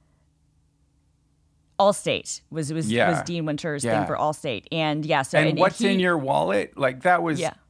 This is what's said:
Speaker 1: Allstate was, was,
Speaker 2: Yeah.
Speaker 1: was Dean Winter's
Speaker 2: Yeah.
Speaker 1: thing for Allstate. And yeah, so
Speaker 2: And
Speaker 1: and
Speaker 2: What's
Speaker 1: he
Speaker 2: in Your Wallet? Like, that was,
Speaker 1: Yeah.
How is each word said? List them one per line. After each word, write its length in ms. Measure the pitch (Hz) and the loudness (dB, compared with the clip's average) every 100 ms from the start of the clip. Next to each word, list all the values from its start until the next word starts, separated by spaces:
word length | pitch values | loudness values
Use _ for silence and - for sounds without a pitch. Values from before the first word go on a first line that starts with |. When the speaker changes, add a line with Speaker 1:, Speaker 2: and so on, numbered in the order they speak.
| _ _ _ _ _ _ _ _ _ _ _ _ _ _ _ _ _ - | _ _ _ _ _ _ _ _ _ _ _ _ _ _ _ _ _ 2
Speaker 1:
Allstate 640 | 202 190 170 98 - - - | 2 2 -2 -4 -4 -12 -10
was, 220 | 156 143 | -6 -4
was, 180 | 160 147 | -4 0
Speaker 2:
Yeah. 200 | 117 101 | 2 2
Speaker 1:
was 100 | 165 | 2
Dean 220 | - 170 156 | -2 -4 -4
Winter's 380 | 147 165 143 | -4 -6 -4
Speaker 2:
Yeah. 140 | 120 107 | -2 0
Speaker 1:
thing 80 | 131 | 0
for 80 | 147 | -2
Allstate. 500 | 147 151 151 104 - | -2 -2 -6 -8 -6
And 340 | 160 156 151 151 | -2 -2 -2 0
yeah, 180 | 147 | 0
so 140 | - 151 | 2 2
Speaker 2:
And 120 | 156 | 2
Speaker 1:
and 100 | 160 | 4
Speaker 2:
What's 200 | 190 - | 2 2
Speaker 1:
he 120 | 202 | 0
Speaker 2:
in 80 | 190 | 2
Your 180 | 180 165 | 2 0
Wallet? 600 | 135 143 170 202 - - | 0 0 2 0 -2 -2
Like, 240 | 131 127 | -2 0
that 200 | 180 170 | 2 2
was, 180 | 165 165 | 2 -2
Speaker 1:
Yeah. 140 | 160 - | -4 -8